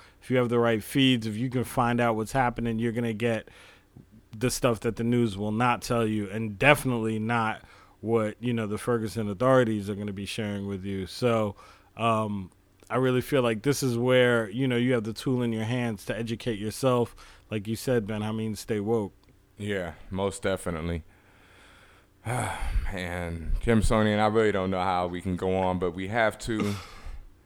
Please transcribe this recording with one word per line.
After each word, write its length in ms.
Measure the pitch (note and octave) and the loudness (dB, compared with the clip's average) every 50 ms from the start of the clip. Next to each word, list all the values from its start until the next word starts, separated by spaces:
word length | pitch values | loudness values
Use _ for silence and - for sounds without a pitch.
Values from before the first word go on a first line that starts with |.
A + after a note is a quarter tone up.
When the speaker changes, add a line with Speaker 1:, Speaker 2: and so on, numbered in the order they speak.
| - - - _ | -12 -20 -20 _
Speaker 1:
If 80 | - - | -4 0
you 80 | B2+ B2+ | 2 2
have 100 | B2 A#2 | 2 4
the 100 | A#2+ A#2+ | 4 4
right 220 | A#2 A#2 A#2 G#2+ | 4 4 2 2
feeds, 440 | G2 - - C#3+ C3+ C3 B2+ A#2+ A2 | 0 0 2 4 4 4 4 2 0
if 100 | A2+ G#2 | -4 -4
you 140 | G#2+ B2 C3 | -4 -4 -2
can 140 | A#2+ B2+ A2+ | -2 -2 -4
find 360 | - - - A#2+ A#2 A#2+ A#2+ | -2 0 0 2 2 2 2
out 160 | A#2+ A#2+ A2+ | 2 2 2
what's 160 | G#2+ A2 G2+ | 0 -2 -2
happening, 460 | - C3+ B2+ A#2+ A#2 - A#2 A#2 A2+ A2 | 0 0 0 0 0 -2 -4 -4 -2 -2
you're 140 | A2+ A#2 | -2 -2
gonna 200 | A2 A#2+ A#2+ A#2 | -2 -2 -2 -4
get 360 | A2 G2+ A#2 A#2 A2+ G#2+ - - - - - - - - _ _ _ - - _ - - - _ - | -2 -2 0 0 -2 -2 -6 -10 -18 -20 -20 -20 -20 -20 _ _ _ -20 -20 _ -20 -20 -20 _ -6
the 140 | G#2+ A#2 B2 | -2 -2 -2
stuff 300 | - - - B2+ A#2 G#2 | 0 0 0 0 0 0
that 160 | - A#2+ G#2 | -2 -2 -2
the 80 | - A#2 | 0 0
news 320 | A#2 A#2+ A#2+ A#2+ A2+ F#2+ | 2 2 2 2 2 0
will 160 | F#2+ G#2 G#2+ | -2 -4 -2
not 300 | G#2+ A2 B2 B2 A#2+ G2+ | 0 0 2 2 0 0
tell 240 | - - B2 A#2 A2+ | -2 -2 0 0 0
you, 240 | A2 A2 G#2+ G2+ F#2 | 0 0 -2 -4 -4
and 280 | G2 A2+ A2+ G#2+ G#2 F#2+ | -6 -6 -6 -6 -2 4
definitely 600 | C3 C#3 D3 C#3 - C3 B2 A#2 A2 A2 A2 G#2+ | 6 6 6 6 4 0 -2 -2 -2 -2 -2 -2
not 440 | G#2+ A2 A#2+ A#2 A2 A2 G#2+ - - - - - - - _ _ | -2 -2 0 0 0 -2 -4 -6 -10 -20 -20 -20 -20 -20 _ _
what, 340 | - G#2+ A#2 A2+ G#2+ G#2+ - - | -2 0 2 2 2 0 -4 -4
you 120 | A2+ B2 | -4 -2
know, 140 | A#2+ A#2 A2 | -2 0 -2
the 100 | G2+ G#2+ G#2 | -2 -4 -4
Ferguson 500 | - B2 A#2+ A#2 A2 G#2+ F2 A2+ G#2+ G#2 | -2 0 0 0 0 -2 -4 -4 -4 -4
authorities 600 | G2+ F2+ B2+ C3 C3 C3 B2 A2+ A2 G#2 G2 G2+ | -2 0 4 6 6 6 6 4 0 -2 -4 -4
are 60 | G#2 | -6
gonna 180 | G2 G#2 G#2 | -6 -6 -8
be 140 | G2 G2 G2+ | -8 -8 -8
sharing 420 | F#2 - - A2 G#2 G2+ G2+ G2 G2 | -8 -6 -6 -4 -4 -4 -6 -6 -6
with 160 | G2+ F#2+ F#2 | -6 -6 -6
you. 220 | G2+ G2 F#2+ F#2 | -6 -6 -6 -6
So, 500 | F2 - - B2+ A#2+ A#2 A2+ A2 G#2 - - - - - - _ _ _ | -8 -4 0 0 2 2 2 0 -2 -4 -8 -16 -20 -20 -20 _ _ _
um, 540 | - A2+ A#2 A2+ A2 A2 G#2+ G#2 G2+ F#2 F2 - _ _ _ _ _ - - | -2 0 0 2 0 0 -2 -4 -6 -8 -12 -16 _ _ _ _ _ -8 -4
I 60 | A2+ | 0
really 260 | B2 C3 C3 B2+ B2+ | 2 2 2 2 2
feel 200 | A#2+ - D3 C3+ | 0 2 2 2
like 200 | B2 A#2+ A2+ G#2 | 2 2 0 0
this 200 | - C#3 C3+ - | 0 0 0 0
is 140 | C#3 C3 A#2+ A#2 | 0 0 0 2
where, 500 | A#2+ B2+ B2+ B2+ B2 B2 A#2+ A#2 A2+ G2 | 4 4 6 6 6 6 4 2 0 -2
you 180 | G2 B2 C3+ C3 | -2 -2 0 0
know, 80 | B2 | 2
you 160 | A#2+ B2 B2+ | 2 2 2
have 100 | B2+ A#2 G#2 | 2 2 0
the 100 | A2+ A2 | -4 -6
tool 280 | - - - B2+ B2 | -4 -2 0 0 0
in 100 | B2 A#2 | 0 0
your 120 | A2+ A2 A2 | -2 -2 -2
hands 400 | A2 B2 B2+ A#2+ A#2 A2 F#2+ - | -2 -2 -2 -2 -4 -4 -6 -6
to 120 | - A#2 | -6 -6
educate 420 | G#2+ A#2+ A2 A#2 G#2+ - B2+ A2+ F#2+ | -6 -6 -6 -6 -6 -4 -4 -4 -4
yourself. 580 | G#2 G#2+ G2+ - - C3 B2 B2 A#2+ - - - - - - - - - | -4 -6 -4 0 2 2 4 4 2 0 -4 -10 -20 -20 -20 -20 -10 -8
Like 160 | A2 A2 G2+ | -6 -6 -4
you 80 | A2 A2+ | -4 -6
said, 320 | G#2 - C#3 B2+ A#2+ G#2+ | -4 -2 0 0 0 0
Ben, 160 | G2 A2 G#2+ | -2 -4 -4
I 80 | G#2+ G#2+ | -4 -4
mean, 220 | A2 A2 A2 A2 G#2+ | -4 -4 -4 -4 -6
stay 240 | G2 - - A#2 G#2+ | -6 -6 -4 -4 -2
woke. 320 | G2+ G#2+ A#2 A2+ G#2 F#2 - _ _ - - _ _ _ _ - | 0 0 0 0 0 -4 -8 _ _ -20 -20 _ _ _ _ -8
Speaker 2:
Yeah, 360 | G2+ G#2 G2+ F#2+ F2+ E2+ D#2 - - - | -6 -4 -2 -2 -4 -6 -8 -12 -12 -8
most 320 | F#2 F#2+ G2 G2 F2+ - | -4 -2 -2 -2 -2 -2
definitely. 600 | - G2+ F#2+ F2+ - F#2 E2+ D#2+ D#2+ E2+ E2+ E2 - - | -2 -2 -2 -2 -2 -4 -4 -4 -4 -4 -4 -4 -6 -10
<sighs> 80 | - - _ _ _ - - - - - - - - - - - - - _ _ _ _ - | -18 -20 _ _ _ -20 -20 -20 -20 -20 -20 -20 -20 -20 -20 -20 -20 -20 _ _ _ _ -8
Man, 1300 | A2 - B2 A2 G2+ - - - - - - - - G2+ F#2 F2+ F2 F2 F2+ F2 E2+ E2+ E2 D#2 D#2 - - | -6 -4 -4 -4 -6 -6 -4 -4 -2 0 0 0 0 -2 -4 -6 -6 -6 -6 -6 -6 -6 -6 -4 -2 -2 0
Kim 220 | - A#2 A#2 A2 | 2 4 4 4
Sony, 300 | F#2+ - A#2+ A2 G#2+ G#2+ | 4 4 4 4 4 4
and 80 | G#2 G#2 | 4 2
I 60 | G#2+ | 2
really 260 | G#2+ G#2+ A2+ A2 G#2+ | 4 4 4 4 4
don't 180 | G2 G2 F#2 F#2+ | 4 2 0 0
know 100 | F#2+ F#2 | 0 0
how 240 | F2+ F#2+ F2+ F2+ F2+ | 2 2 2 2 0
we 140 | F2+ F2+ F2+ | -2 -4 -4
can 160 | - G2 F#2 | -4 -4 -2
go 200 | F2 F#2+ F#2 F#2 | 0 0 0 2
on, 220 | F#2+ F#2 F#2 F#2 F2+ | 2 2 2 0 0
but 140 | F#2 F2+ | -2 -2
we 160 | E2 F#2 F#2+ F#2+ | -2 -4 -6 -2
have 300 | G#2+ A#2+ A2+ G#2+ G#2 - | 0 2 2 2 0 -2
to. 340 | - - A2+ G#2+ G#2 G#2 G2+ G2 | -4 -4 -2 -2 -2 -2 -4 -6
<sighs> 40 | - - - - - - - - - - - - _ | -8 -14 -16 -16 -14 -14 -14 -14 -16 -18 -20 -20 _